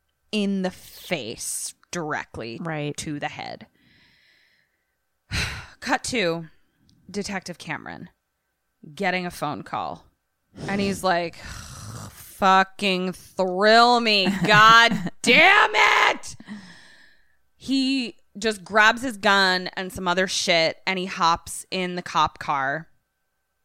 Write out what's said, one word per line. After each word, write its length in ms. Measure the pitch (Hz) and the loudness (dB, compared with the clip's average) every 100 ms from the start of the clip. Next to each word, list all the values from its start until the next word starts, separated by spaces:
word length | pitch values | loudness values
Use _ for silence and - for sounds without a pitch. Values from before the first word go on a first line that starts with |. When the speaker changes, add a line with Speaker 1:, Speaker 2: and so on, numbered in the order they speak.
| _ _ - | _ _ -8
Speaker 1:
in 320 | 214 196 196 | -4 -2 -2
the 80 | 185 | -4
face 1040 | - - - - 170 110 - - - - - - | -8 -20 -16 -8 -8 -8 -10 -10 -8 -10 -14 -12
directly 680 | 180 151 127 - - 117 113 | -8 -6 -8 -8 -12 -12 -10
Speaker 2:
Right. 380 | 170 156 147 - | -8 -6 -6 -8
Speaker 1:
to 220 | - 147 | -10 -8
the 80 | 147 | -10
head. 400 | - 58 - - _ _ _ _ _ _ _ _ _ _ _ _ _ _ _ - | -10 -14 -14 -18 _ _ _ _ _ _ _ _ _ _ _ _ _ _ _ -8
<sighs> 80 | - - - - - | -6 -6 -10 -16 -12
Cut 240 | - 262 - | -4 -4 -2
to 420 | 247 175 165 160 _ _ _ _ _ - | -2 -2 -4 -8 _ _ _ _ _ -14
Detective 480 | 190 196 190 - 170 | -10 -8 -10 -12 -16
Cameron 520 | - 147 55 85 180 _ _ _ _ _ _ _ 160 | -12 -12 -12 -16 -18 _ _ _ _ _ _ _ -20
getting 320 | 147 190 180 180 | -6 -2 -2 -6
a 60 | |
phone 320 | - 147 113 | -6 -8 -8
call. 420 | - 123 80 - _ _ _ _ _ - - | -8 -8 -6 -10 _ _ _ _ _ -14 -8
And 140 | 202 | -4
he's 220 | 196 185 | -4 -2
like, 320 | 185 175 170 - | -2 -2 -4 -10
<sighs> 760 | - - - - - - 101 | -18 -18 -18 -18 -16 -16 -16
"Fucking 1000 | - - - 196 190 190 - 202 180 185 | -20 -18 -2 4 4 2 -2 -2 -2 -4
thrill 880 | 175 - - 185 180 214 226 240 240 | -8 -12 -4 -4 2 6 6 6 4
me. 280 | 233 208 185 190 | 2 2 0 0
Speaker 2:
<laughs> 80 | 185 | 4
Speaker 1:
God 460 | 214 220 226 233 180 175 - | 8 8 8 6 2 -4 -4
damn 500 | - 254 349 415 440 | 2 6 6 6 2
it." 640 | 427 415 - 415 - - - - 208 185 - - - - _ _ _ _ _ | 2 4 4 2 0 -10 -18 -18 -18 -18 -20 -20 -20 -20 _ _ _ _ _
He 640 | - 269 262 269 233 - _ 202 | -4 -2 0 -2 -4 -10 _ -6
just 260 | 220 208 | -4 -4
grabs 380 | 175 208 214 233 | 0 4 6 4
his 160 | 262 202 | -4 -2
gun 500 | 208 196 190 185 180 - | 2 4 4 0 -4 -8
and 160 | 185 | -10
some 160 | 196 185 | -6 -2
other 200 | 175 185 | 0 0
shit, 500 | - - 170 160 - - | -2 0 2 2 -2 -6
and 100 | 185 | -4
he 60 | 185 | -4
hops 600 | 190 170 170 - - - | 0 0 0 -4 -16 -8
in 240 | 190 180 180 | -6 -6 -6
the 60 | |
cop 380 | - 165 156 - | -4 0 0 -2
car. 480 | - 143 135 147 165 _ _ _ _ _ _ _ | -6 -4 -2 -6 -10 _ _ _ _ _ _ _